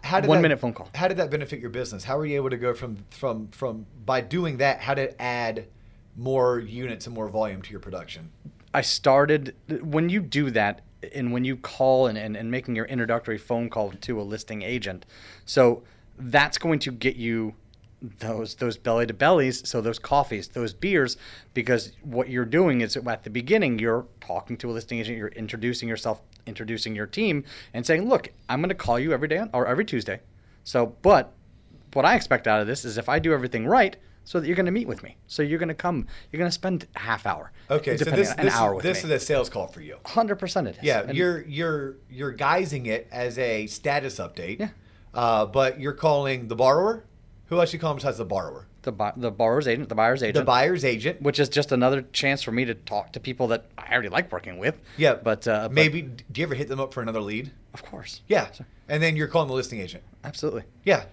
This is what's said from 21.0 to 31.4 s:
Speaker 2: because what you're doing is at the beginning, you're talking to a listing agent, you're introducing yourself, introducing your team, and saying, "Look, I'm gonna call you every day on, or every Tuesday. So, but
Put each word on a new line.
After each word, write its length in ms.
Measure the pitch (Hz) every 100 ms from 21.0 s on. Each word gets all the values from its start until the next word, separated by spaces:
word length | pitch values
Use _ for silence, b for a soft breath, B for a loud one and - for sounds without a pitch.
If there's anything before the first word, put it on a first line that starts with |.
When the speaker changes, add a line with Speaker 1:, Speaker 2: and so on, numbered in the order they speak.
| 131 - B B B
Speaker 2:
because 380 | - 113 120 - -
what 260 | 151 120 127
you're 160 | 123
doing 360 | 117 147 180 127
is 160 | 110 -
at 260 | 120 113
the 60 | 120
beginning, 480 | 110 123 214 165 113
you're 280 | 113 117 123 -
talking 360 | - 87 - 120
to 140 | 123
a 20 |
listing 260 | 113 110 120
agent, 180 | 110 117
you're 100 | 107
introducing 600 | - 107 117 117 120 117
yourself, 320 | 110 117 107 - - -
introducing 480 | 101 113 113 110 107
your 100 | 104
team, 380 | - 220 147 B B B
and 120 | 120 120
saying, 220 | 160 214
"Look, 240 | 247 - - -
I'm 120 | 127
gonna 140 | 170
call 240 | - - 120
you 140 | 147
every 160 | 131 151
day 100 | 160
on, 120 | 220
or 140 | - 123
every 180 | 135
Tuesday. 360 | 147 127 107 95 - b b b
So, 300 | - 127 120 -
but 300 | 185 175 - -